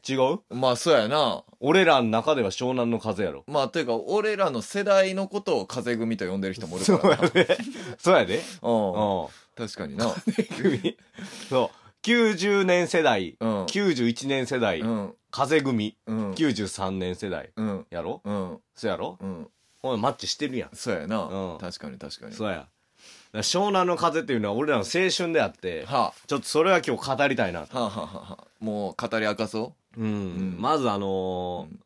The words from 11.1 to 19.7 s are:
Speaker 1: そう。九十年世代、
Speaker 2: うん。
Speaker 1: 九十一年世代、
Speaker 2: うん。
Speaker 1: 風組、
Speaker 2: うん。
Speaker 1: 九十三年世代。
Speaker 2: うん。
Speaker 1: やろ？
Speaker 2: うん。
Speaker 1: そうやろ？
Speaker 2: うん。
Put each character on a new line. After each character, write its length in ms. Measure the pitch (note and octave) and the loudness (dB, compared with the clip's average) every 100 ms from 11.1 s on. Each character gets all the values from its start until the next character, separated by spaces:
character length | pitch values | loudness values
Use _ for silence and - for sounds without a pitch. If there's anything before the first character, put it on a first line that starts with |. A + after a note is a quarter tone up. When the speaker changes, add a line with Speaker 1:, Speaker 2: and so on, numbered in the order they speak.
| - - - - | -18 -16 -14 -2
Speaker 1:
そ 180 | C3 A#2 | 0 0
う。 60 | - - _ | -4 -20 _
九 320 | - A#3+ A3 | 2 4 4
十 300 | F#3+ G3 G3+ | 4 2 2
年 240 | F#3+ F3+ E3+ | 4 4 4
世 160 | F3+ | 4
代、 340 | D3 G#2+ F2 - | 4 2 -2 -4
Speaker 2:
う 80 | A2+ | -2
ん。 180 | G#2 F2+ | -2 -2
Speaker 1:
九 260 | F#3+ G3+ | 0 2
十 140 | C3 A#2 | 2 2
一 200 | A#2 C3+ | 0 -2
年 200 | C3+ B2+ | -2 -2
世 100 | C3 | 0
代、 220 | A2 A#2+ | 0 0
Speaker 2:
う 80 | A2+ | -2
ん。 260 | A2 G2+ - _ | -4 -6 -12 _
Speaker 1:
風 320 | - C3+ D#3 | -4 2 4
組、 340 | C3+ A#2 G#2 - - | 4 0 -2 -6 -6
Speaker 2:
う 60 | |
ん。 200 | A2 G#2 | -4 -4
Speaker 1:
九 180 | F#2+ D3 | 0 0
十 160 | G#2 G2 | 0 -4
三 300 | - F#2+ F#2+ | -4 -4 -2
年 160 | F2+ | -4
世 160 | F2+ G#2 | -6 -6
代。 220 | E2 - - | -6 -8 -6
Speaker 2:
う 80 | |
ん。 220 | A2 G2 - | -4 -6 -8
Speaker 1:
や 100 | F2 | -8
ろ？ 200 | E2 C#3+ G2+ | -8 -8 -6
Speaker 2:
う 60 | |
ん。 280 | G#2 F#2 D#2+ _ | -6 -6 -10 _
Speaker 1:
そ 140 | - A2+ | -6 -4
う 20 | |
や 80 | E2+ | -4
ろ？ 220 | F#2 F#2 | -6 -8
Speaker 2:
う 20 | |
ん。 240 | F#2+ F2 D2+ _ _ | -10 -10 -14 _ _